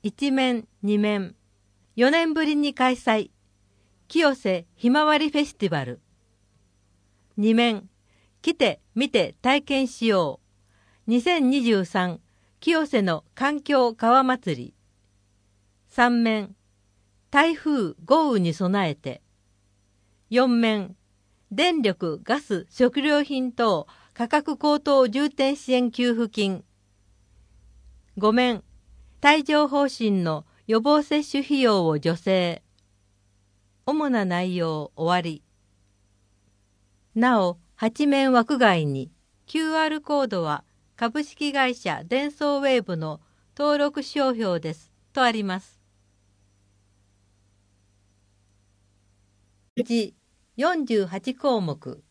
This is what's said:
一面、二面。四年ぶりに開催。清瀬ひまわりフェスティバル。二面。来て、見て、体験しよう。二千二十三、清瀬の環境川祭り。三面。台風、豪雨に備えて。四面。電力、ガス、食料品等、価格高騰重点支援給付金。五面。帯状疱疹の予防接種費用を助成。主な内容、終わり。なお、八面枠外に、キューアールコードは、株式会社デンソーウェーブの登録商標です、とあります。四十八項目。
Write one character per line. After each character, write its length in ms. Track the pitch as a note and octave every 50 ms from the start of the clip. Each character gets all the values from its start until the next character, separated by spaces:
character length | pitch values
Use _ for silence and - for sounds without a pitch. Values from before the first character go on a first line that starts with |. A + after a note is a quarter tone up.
一 300 | - G#3 - - C#4+ C#4+
面、 360 | C4+ C4+ C4 B3+ B3 A3+ G#3+ _ _ _
二 160 | - G3+ G#3
面。 380 | G#3 G#3 G#3 G#3 G3+ F#3+ - - _ _ _ _ _ _ _ _ _ _ _ _
四 140 | A3 A#3+ C4
年 240 | D4+ E4 E4 D#4+ D4+
ぶ 100 | D#4+ D#4
り 120 | D4+ D4+
に 180 | D4 D4 C#4+ -
開 220 | - B3+ B3+ B3+
催。 340 | B3 - B3+ A3 A3 G3 - _ _ _ _ _ _ _ _ _ _ _ _ _ _ _
清 260 | _ - D#4+ E4 C#4+ C4+
瀬 320 | - - G3+ F#3 F3 E3+ _ _
ひ 140 | _ - A#3+
ま 160 | B3+ D4+ D4+
わ 120 | D4+ D4+
り 120 | D4 D#4 D4+
フ 80 | D4
ェ 80 | D4 D4
ス 100 | - -
テ 120 | _ G#3
ィ 20 | F#3+
バ 160 | D#3+ D3 C3+
ル。 160 | - - - _ _ _ _ _ _ _ _ _ _ _ _ _ _ _ _ _ _ _ _ _ _ _ _ _ _ _
二 160 | - G#3 A3 A3+
面。 340 | A#3 A#3+ A#3+ A3 G3 F#3 - _ _ _ _ _ _ _ _ _ _
来 140 | - D#4+ D#4+
て、 260 | _ C#4+ G#3 D3+ - _ _ _
見 140 | A3 C4 C4+
て、 260 | - A3 E3+ - - _
体 200 | - B3 C4+ C#4+
験 260 | C#4+ - C#4 C4+ C4+
し 200 | B3 - - A#3
よ 320 | A3+ G#3 F#3 E3+ C#3+ B2+ _ _ _ _ _ _ _ _ _ _ _ _ _ _
う。 40 | -
二 120 | A3+ B3
千 280 | A#3 F4+ F4+ E4 C4+ B3+
二 120 | C4+ C#4+
十 240 | A#3+ A#3 A3 G3 F#3
三、 340 | - - G3 F#3 F3+ E3 - _ _ _ _ _ _ _ _
清 260 | - D#4 E4+ D#4+ D#4
瀬 160 | D4 - A3+
の 220 | G3 F3+ E3 D#3 _ _ _
環 260 | - B3+ C#4 D4+ C#4+
境 320 | C#4+ - C#4+ C4 B3+ A#3 A3+
川 300 | _ A#3 A3+ B3 C4+ C4+
祭 320 | B3+ B3+ B3 - F#3 D3+
り。 180 | A#2+ A#2+ - _ _ _ _ _ _ _ _ _ _ _ _ _ _ _ _ _ _ _ _ _ _ _
三 360 | _ _ - A#3+ B3 A#3+ A#3 A#3
面。 320 | A3+ A3 G#3+ G3+ - G3 _ _ _ _ _ _ _ _ _ _ _ _ _ _ _
台 260 | - C#4 D4+ E4 D#4+
風、 380 | - - D#4 D4 C4 G3+ D#3+ - - D#3+
豪 260 | - C4+ D#4+ D#4+ D4
雨 80 | A#3+ G3+
に 140 | F3+ E3+ D3+
備 340 | - F#3 F3+ F#3+ G3+ F#3+ D#3+
え 60 | C#3
て。 260 | _ - C3+ A#2+ - _ _ _ _ _ _ _ _ _ _ _ _ _ _ _ _ _ _ _ _ _ _
四 280 | A3 B3 C4 B3+ A#3+ A#3
面。 360 | A#3 A3+ G#3+ G#3 F#3+ - F#3 _ _ _ _ _ _ _ _ _ _ _
電 320 | G3+ G3+ D#4+ F4+ E4+ D#4 A#3
力、 380 | G3+ F3+ _ F3+ E3 D3+ - -
ガ 160 | - A#3+ D4
ス、 260 | D4 - G#3 F3 - _
食 300 | - - B3+ B3 B3 C#4+
料 200 | C4+ D4+ D4 D4
品 300 | C#4+ C#4+ C#4+ C4 B3+ B3
等、 340 | A#3 - A#3+ A3 F#3+ D#3 - - - _ _ _ _
価 120 | - A#3+
格 300 | A#3 - D4+ D4 D#4+ D4
高 220 | - - D4+ D4 D4
騰 280 | D4 D4 C#4+ C4+ C4
重 220 | A#3+ G#3 C4+ D4 D4
点 260 | - - C4+ C4+ C#4+
支 180 | C#4 - - B3+
援 180 | B3 B3 A#3+
給 240 | A#3 - B3 B3 A#3
付 160 | A3+ A#3 A3
金。 320 | - G#3+ G3+ G3 F#3+ E3 - _ _ _ _ _ _ _ _ _ _ _ _ _ _ _ _ _ _ - _ - _ - _ - - - _ _ _
五 140 | G3+ G3 G#3+
面。 320 | A3 B3 B3+ B3 A#3 G3 _ _ - - _ _ - - - - _ - -
帯 200 | C#4+ D4+ D#4 C#4
状 220 | - D4+ D4+ D4+
疱 240 | C#4 C4+ C#4+ C#4+ C4+
疹 340 | - - A3+ G#3+ G3+ F#3 F3
の 220 | E3 D#3 D3+ - _ _ _ _
予 140 | - A3 A3
防 220 | A3 C#4+ D4 D4+ D4
接 260 | - D4+ D4+ D4 -
種 140 | - C#4 C4+
費 180 | - D4 C4+
用 260 | C4 A#3 G#3 G3 E3+
を 80 | D#3+ D#3
助 200 | D3 C3+ E3 E3+
成。 480 | E3 - G3 F#3+ F#3 F3+ E3+ E3 - _ _ _ _ _ _ _ _ _ _ _ _ _ _ _ _ _ _ _ _ _ _ _ _ _
主 240 | - D4 D#4 D4+ C#4
な 160 | B3+ A3 G3
内 300 | F#3 F3 F3 F#3 F#3 F3+
容、 360 | F3+ E3 E3 D#3 D3+ D3 - _
終 120 | - D#3+
わ 140 | E3+ F3 F3+
り。 220 | E3+ E3+ D#3 C#3+ _ _ _ _ _ _ _ _ _ _ _ _ _ _ _ _ _ _ _ _ _ _ _ _ _ _ _ _ _ _ _ _ _ _ _
な 260 | A3 A#3 B3+ B3 G#3+
お、 180 | F#3 F3+ F3 - _ _ _
八 320 | _ A3 A3+ A3+ - D4
面 240 | C#4+ C#4 C4+ C4+ C4+
枠 260 | B3+ A#3+ A3+ - D4+
外 280 | B3 B3 G#3+ F#3 E3 D#3
に、 260 | D3 C#3 C3+ C3+ - _ _ _ _ _ _ _
キ 140 | - - D#4
ュ 140 | D#4+ D#4 D#4
ー 100 | D#4+ D#4
ア 20 |
ー 40 | D#4
ル 120 | D#4 D4+
コ 200 | D4 - D4 C#4+
ー 60 | C4+
ド 160 | A3+ G3+ F3+ E3
は、 200 | D#3 D3+ C#3+ _ _ _ _ _ _ _
株 280 | - A#3 A#3 A#3 D4+ D4
式 300 | - - - D4 C#4+ C4+
会 220 | C#4 C4 B3+ A#3+
社 260 | - - F#3 D3+ B2 D3
デ 180 | E3+ A#3 C4 C#4+
ン 80 | D4
ソ 260 | D4 - D4+ D4 C#4+
ー 40 | C#4
ウ 20 | C#4
ェ 140 | C4+ C4
ー 60 | A#3+ F#3+
ブ 140 | - F3
の 240 | D#3+ D#3 D#3 D3+ D3+ _ _ _ _ _ _ _
登 220 | - C#4+ D4 D4
録 240 | C#4+ C#4+ D4 D4 D4
商 320 | C#4 - - D4 C4+ C4 B3
標 260 | A3 A3+ F#3+ F3 E3
で 140 | D#3+ D#3+ D#3
す、 180 | - - _ _ _ _ _ _
と 100 | C4+ C4
あ 80 | A#3+
り 120 | A3 A3 G3+
ま 160 | F#3+ F#3 F#3+
す。 180 | - _ _ _ _ _ _ _ _ _ _ _ _ _ _ _ _ _ _ _ _ _ _ _ _ _ _ _ _ _ _ _ _ _ _ _ _ _ _ _ _ _ _ _ _ _ _ _ _ _ _ _ _ _ _ _ _ _ _ _ _ _ _ _ _ _ _ _ _ _ _ _ _ _ _ _ _ _ _ _ _ _ _ A#3 B3 - A#3 A#3 G#3+ - _ _ _ _ _ _ _ _ _
四 300 | A3+ C4+ E4+ F4+ E4 C#4
十 200 | A#3+ A#3 G#3 G3
八 300 | E3+ F#3 G3+ - C4 B3+
項 260 | - - C#4+ B3+ G#3+
目。 420 | F#3 D#3+ C#3+ - - C3 C3 - _ _